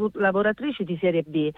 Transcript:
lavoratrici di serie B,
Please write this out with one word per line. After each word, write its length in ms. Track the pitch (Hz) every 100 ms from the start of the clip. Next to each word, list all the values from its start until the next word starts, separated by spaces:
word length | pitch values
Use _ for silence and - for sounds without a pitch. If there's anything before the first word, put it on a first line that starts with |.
| 214
lavoratrici 680 | - 196 190 208 214 285 254
di 140 | 180 165
serie 240 | 185 165
B, 280 | 156 156 151